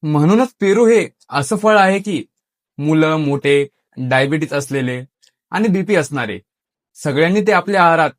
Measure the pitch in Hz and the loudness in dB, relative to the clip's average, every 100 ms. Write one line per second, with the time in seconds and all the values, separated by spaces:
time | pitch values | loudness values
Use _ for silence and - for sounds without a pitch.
0 | 156 151 151 214 254 _ 196 208 233 226 | 0 0 2 2 0 _ 0 2 4 4
1 | 175 _ _ 139 135 214 214 214 190 196 | 0 _ _ -6 -4 -2 2 4 2 0
2 | 202 165 - _ _ _ _ - 147 156 | -4 -8 -8 _ _ _ _ -8 0 2
3 | 156 156 147 139 143 143 139 _ _ - | 2 0 -2 -2 0 0 0 _ _ -12
4 | 127 131 135 156 156 143 135 135 127 123 | -2 0 0 -2 -4 -6 -4 -4 -4 -6
5 | 131 _ _ _ _ 175 220 190 185 196 | -12 _ _ _ _ -4 0 0 0 0
6 | 139 143 113 104 _ _ _ _ _ _ | 0 -4 -6 -8 _ _ _ _ _ _
7 | 156 135 165 196 208 196 175 202 175 165 | -4 0 0 0 2 0 0 2 2 4
8 | 151 | 0